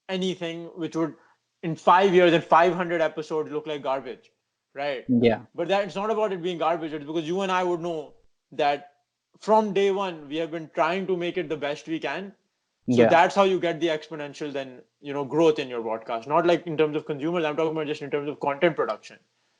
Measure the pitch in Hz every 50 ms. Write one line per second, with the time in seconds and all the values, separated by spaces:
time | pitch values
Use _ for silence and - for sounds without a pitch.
0 | _ - 190 185 185 185 175 - 170 165 165 170 170 165 - 185 160 151 - 160
1 | 165 160 - _ _ _ _ _ _ _ _ _ - 165 156 - - 196 175 185
2 | 202 196 175 180 180 170 165 156 - - 160 165 175 185 165 185 175 170 175 160
3 | 156 151 - 165 151 - 165 156 147 131 147 151 151 156 151 143 131 135 135 139
4 | 123 127 104 - _ _ _ _ _ _ _ _ _ _ - 135 143 147 135 117
5 | - 131 123 117 120 113 107 - - - - 160 170 165 196 202 208 170 139 196
6 | 208 220 220 214 220 202 190 175 165 185 175 151 160 160 175 156 160 151 156 151
7 | 139 147 165 170 151 156 180 196 196 190 185 185 185 175 175 160 165 175 165 156
8 | 135 - _ _ _ _ _ _ _ _ - - 147 143 147 139 - - _ _
9 | _ _ _ _ _ _ _ _ - 196 220 220 220 208 175 196 196 196 190 202
10 | 196 185 170 156 147 139 151 160 165 151 165 165 156 - - 175 156 165 180 196
11 | 185 180 185 175 175 175 175 185 165 143 160 143 147 143 151 151 - 160 160 151
12 | 151 139 143 180 202 196 - _ _ _ _ _ _ _ _ _ _ 131 123 120
13 | 113 113 170 165 180 180 - 202 196 190 185 165 170 170 165 147 165 165 156 151
14 | - - 160 151 147 143 135 - 156 147 135 139 135 131 127 123 - _ _ _
15 | 143 143 139 143 139 120 - 117 123 156 151 151 135 127 123 117 110 110 113 113
16 | - - 117 113 113 139 151 170 165 175 175 147 - 175 151 156 156 151 147 151
17 | - - 151 131 147 170 175 175 156 151 151 160 160 160 156 156 151 143 147 -
18 | 147 135 151 143 143 151 131 - - 143 139 143 175 165 147 151 123 110 107 -
19 | - - 110 - _ _ _ _ _ _ _